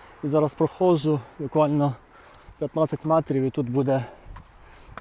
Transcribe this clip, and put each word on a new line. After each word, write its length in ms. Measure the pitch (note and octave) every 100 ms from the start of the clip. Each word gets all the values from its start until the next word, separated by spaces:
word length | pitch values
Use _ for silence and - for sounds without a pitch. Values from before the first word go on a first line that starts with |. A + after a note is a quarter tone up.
| - -
І 40 | D3
зараз 260 | D3+ D3+
проходжу 640 | - D#3+ - F#3 E3 D3+ D3 - -
буквально 540 | C#3 D#3 D3+ D3 C#3+ A#2+ - - - - - -
п'ятнадцять 460 | D3 D#3 D#3 C#3+ D#3
метрів 380 | D#3+ - C3+
і 60 | C3
тут 200 | D3+ A#2+
буде 360 | B2+ C3+ C3 A#2 - - - - - - - - -